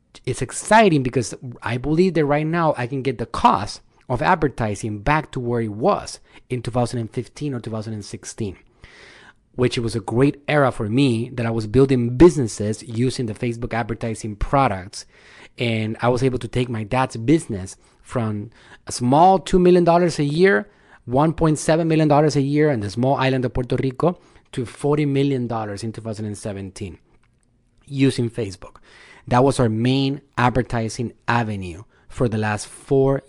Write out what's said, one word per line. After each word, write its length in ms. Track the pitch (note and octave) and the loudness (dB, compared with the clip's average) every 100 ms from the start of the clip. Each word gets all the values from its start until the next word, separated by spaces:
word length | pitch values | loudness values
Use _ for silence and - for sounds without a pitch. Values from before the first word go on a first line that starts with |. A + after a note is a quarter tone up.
| _ - - | _ -12 -8
It's 160 | B2 | -6
exciting 640 | A#2+ - - G#3+ G#3+ D3+ | -6 -8 4 6 6 4
because 320 | B2+ B2+ A2+ - B2+ - | 2 -2 -4 -6 -14 -10
I 160 | - B2+ | -6 -4
believe 360 | C3 D#3 F#3 | 0 2 2
that 120 | E3 D3 | 2 0
right 220 | D3 D#3 | 0 0
now 260 | E3+ D#3+ C#3 | 0 0 0
I 100 | A#2+ | -4
can 140 | C#3 | -4
get 160 | B2+ A#2+ | -4 -6
the 80 | A#2 | -6
cost 560 | - A#3+ A#2 G#2 - _ _ - | 0 2 2 -2 -12 _ _ -6
of 140 | B2 | -2
advertising 800 | D#3 F3+ D3+ - A2+ G#2 A2+ G#2 | 0 0 0 -2 -4 -4 -6 -6
back 320 | G#2 D3+ D3+ | -2 -2 -2
to 80 | C#3 | -6
where 220 | A#2+ A#2+ | -4 -4
it 120 | A2+ | -4
was 460 | G2+ D#3+ G3+ - - _ - - | -2 -2 -2 -4 -16 _ -20 -10
in 120 | B2+ | -8
two 100 | A#2+ | -4
thousand 280 | A#2+ A#2+ B2 | -2 -2 -4
and 120 | A2 | -6
fifteen 420 | - A#2 - D3 | -8 -10 -8 -8
or 60 | B2 | -8
two 120 | A2+ | -8
thousand 220 | A2 G#2+ | -8 -8
and 120 | A2 G2 | -10 -10
sixteen, 520 | A#2 - - G#2+ F2 _ _ - - - - - _ _ - | -14 -14 -8 -8 -10 _ _ -20 -20 -20 -20 -20 _ _ -2
which 220 | B2 B2+ | 0 0
was 180 | A2+ A2+ | -4 -4
a 40 | |
great 420 | G2+ A2+ C#3 - - | -2 2 2 0 -2
era 240 | D3 C3+ | 2 2
for 180 | - A2 | 0 -2
me 400 | A#2 C#3 A2+ A#2+ | 2 2 0 -4
that 120 | B2 A2+ | -4 -4
I 60 | |
was 160 | A2+ G#2+ | -4 0
building 500 | A#2 C3+ C3 A#2 B2 | 4 4 4 0 6
businesses 640 | F3 D3+ A#2 - G#2 A2+ | 6 6 -2 -2 -4 -6
using 440 | - A2+ B2+ A#2+ A#2+ | -6 -2 -2 -2 -6
the 60 | |
Facebook 400 | G#2 B2 A#2 A#2+ | -6 -6 -6 -6
advertising 600 | A2+ A2+ A#2 A#2 A2 A2 G#2 | -4 -6 -6 -6 -6 -8 -6
products. 720 | - C#3+ C3 F#2+ F2+ - - _ - - - - | -2 2 2 -2 -8 -18 -20 _ -20 -20 -18 -6
And 400 | A#2+ A2 A2 A2+ | -4 -2 -4 -2
I 80 | A#2+ | 0
was 140 | B2 | 2
able 160 | C3+ B2 | 0 -2
to 80 | A#2 | -4
take 220 | B2 B2+ | -4 -2
my 140 | A2+ | -4
dad's 320 | G#2 B2+ C3 B2 | -4 -2 -2 -2
business 600 | A2+ D#3+ D#3+ G2+ F#2+ - _ _ | 2 2 0 -8 -10 -14 _ _
from 480 | - C3 A2 G#2 G2+ - - - - | -8 -4 -2 -4 -8 -16 -20 -20 -14
a 40 | |
small 480 | - B2 C#3 F#3 F#3+ | -4 2 6 6 4
two 200 | - F#3 | 2 4
million 240 | F3+ F3+ | 6 6
dollars 360 | E3+ E3+ F3 - | 6 4 2 0
a 40 | |
year, 460 | C#3+ D3+ F#3+ G3+ G#3+ _ _ - - | -2 2 4 4 -2 _ _ -20 -2
one 280 | B2+ D#3+ | 2 2
point 240 | D3+ E3 D3+ | 2 2 2
seven 280 | - D#3+ E3 | 2 2 2
million 200 | D#3+ D#3 | 2 4
dollars 280 | C#3+ D#3 C#3+ | 4 4 2
a 60 | |
year 280 | C#3 D3 D3+ | 2 2 2
in 120 | B2 | 2
the 80 | G2+ | -2
small 260 | A2+ B2+ C3+ | 0 0 2
island 300 | C3 C3 B2 | 2 0 0
of 80 | |
Puerto 240 | C3 B2 B2 | -2 -2 -2
Rico, 420 | C3+ B2+ D#3+ F3 _ - _ | -2 0 0 -2 _ -20 _
to 140 | - A#2 | -8 -8
forty 400 | - C#3+ D3+ D3 | -4 -2 0 0
million 420 | C3+ C#3 C3+ A#2+ | 0 0 0 -2
dollars 360 | A#2 G#2+ G2+ | -4 -6 -8
in 80 | A#2 | -8
two 100 | G#2+ | -8
thousand 240 | A2 G#2 G#2+ | -8 -8 -8
and 120 | G2+ | -8
seventeen 600 | A2 G2 G2 - G2 E2 _ _ _ _ _ _ _ _ - | -8 -10 -10 -10 -12 -12 _ _ _ _ _ _ _ _ -8
using 440 | C#3 C3+ B2 A#2+ | 2 2 2 -2
Facebook. 480 | - G2+ F2+ - - _ - - - - | -4 -8 -10 -18 -20 _ -20 -20 -20 0
That 180 | B2 | 4
was 140 | C3+ - | 4 4
our 120 | A#2+ | 2
main 520 | A2 A#2+ C3+ C3+ C#3+ - - | 2 2 2 0 -2 -8 0
advertising 760 | B2 B2 A#2 A#2+ A2+ - A#2 - - | 0 0 -2 -4 -4 -6 -8 -8 -4
avenue 540 | A#2+ A2 G#2 F#2 E2+ - _ - | -2 -2 -6 -8 -12 -16 _ -14
for 180 | - B2 | -4 -2
the 100 | G#2+ | 0
last 300 | G#2+ G#2 - | -2 -4 -8
four 560 | - - C#3 C3+ C#3 | -16 -2 2 2 0